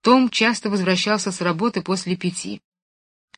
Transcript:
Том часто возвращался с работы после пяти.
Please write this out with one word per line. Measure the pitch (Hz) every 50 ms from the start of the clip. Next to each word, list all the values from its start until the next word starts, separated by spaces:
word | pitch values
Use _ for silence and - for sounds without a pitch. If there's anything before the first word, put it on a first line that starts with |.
Том | _ 226 247 262 254 240
часто | - - 220 226 240 - - 220
возвращался | 196 202 185 180 190 180 185 208 214 214 - 208 180
с | -
работы | 180 180 170 165 202 240 - 196 160
после | - 190 190 - - 185
пяти. | 180 - 180 180 - - 196 - - _ _ _ _ _ _ _ _ _ _ _ _ _ _ _